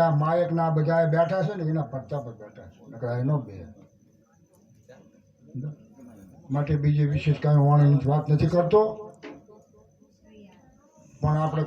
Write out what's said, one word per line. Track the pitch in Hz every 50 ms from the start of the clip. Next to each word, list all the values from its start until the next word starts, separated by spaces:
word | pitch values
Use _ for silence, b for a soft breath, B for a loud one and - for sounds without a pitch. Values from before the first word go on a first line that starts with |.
| 170
આ | 165 151 147
માયકના | 151 160 170 175 175 160 165 165 165 160 156
બધા | 156 151 160 165 165 165 156 156
બેઠા | 165 170 160 190 190 165
છે | 180 202 185
ને, | 160 156
એના | 160 156 139 -
પડતા | 135 127 - - 151 135 117
પર | 117 104 -
બેઠા | 104 101 - 101 95 92
છે, | - _ - -
નકર | 113 117 123 120
આ | 120 123 127
એનો | 143 151 139 117
બે. | 107 98 92 87 - - - - _ _ _ _ _ _ _ _ _ _ _ _ _ _ _ _ _ _ _ _ - 127 - _ _ _ _ _ _ _ _ 120 110 - 127 143 151 - - - - _ 135 123 120 - 98 98 92 - - - - 135
માટે | 143 151 - 156 143
બીજી | 143 147 147 147 147 143 147
વિશેષ | 151 - 151 143 - -
કાંઈ | 151 147 143 139 143
વાણીની | 147 147 143 143 143 135 131 135
વાત | 147 156 151 147
નથી | 151 147 170 160 170
કરતો, | 175 165 156 208 214 214 214 - - - - - - - - - - - - - - _ _ _ _ _ _ _ _ _ _ _ _ _ 214 220 208 202 190 _ _ _ _ _ _ _ _ _ _ - _ - -
પણ | 147 151 151 156
આપણે | 156 156 - 156 151